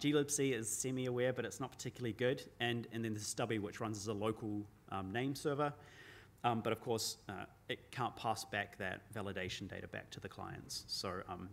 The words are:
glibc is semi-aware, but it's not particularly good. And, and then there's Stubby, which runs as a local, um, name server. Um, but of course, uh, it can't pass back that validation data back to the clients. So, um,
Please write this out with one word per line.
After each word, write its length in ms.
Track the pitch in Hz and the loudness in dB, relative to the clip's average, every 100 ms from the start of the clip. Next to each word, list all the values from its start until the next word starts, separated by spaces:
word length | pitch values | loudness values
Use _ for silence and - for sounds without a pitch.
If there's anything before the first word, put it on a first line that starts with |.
glibc 520 | 147 147 139 - 135 | 4 6 4 4 4
is 160 | 113 113 | 4 0
semi-aware, 640 | - 131 131 127 123 127 | 0 0 2 2 4 4
but 120 | 123 | 4
it's 160 | 113 - | -2 -2
not 100 | 127 | -6
particularly 440 | - 127 - 120 | -4 -8 -2 -2
good. 280 | 107 123 139 - - | 4 4 4 -2 0
And, 300 | 120 120 113 | 2 2 -2
and 120 | 113 | -2
then 80 | 113 | 0
there's 140 | 107 104 | -2 -2
Stubby, 320 | - 117 110 | 0 2 2
which 180 | 98 - | 0 -2
runs 180 | 113 107 | -2 -2
as 120 | 101 | -2
a 40 | |
local, 540 | 104 110 110 110 104 101 - - | 2 2 0 0 -2 -4 -12 -6
um, 220 | 98 95 | -4 -2
name 240 | 117 135 135 | 0 0 0
server. 360 | 156 139 147 139 - - - - - - | 0 2 2 0 -16 -18 -18 -18 -18 2
Um, 200 | 120 113 | 4 4
but 100 | 110 | 2
of 80 | 110 | 2
course, 380 | 127 113 - - - | 2 2 0 -4 -8
uh, 160 | 92 101 - - | -8 -8 -12 -6
it 220 | 120 - | -6 -4
can't 220 | - 113 - | -2 -2 0
pass 280 | 117 104 | 0 0
back 320 | - 104 101 - | 0 0 -2 -2
that 240 | 92 95 - | -4 -4 -6
validation 540 | 110 98 95 95 - 98 | -4 -2 -2 -2 -4 -6
data 180 | 95 92 | -8 -6
back 240 | 101 - | -8 -8
to 100 | - | -10
the 80 | - | -10
clients. 560 | - 92 - - - - | -8 -8 -8 -6 -8 -4
So, 340 | - 98 92 101 | -4 -2 -4 -4
um, 200 | 90 92 | -6 -6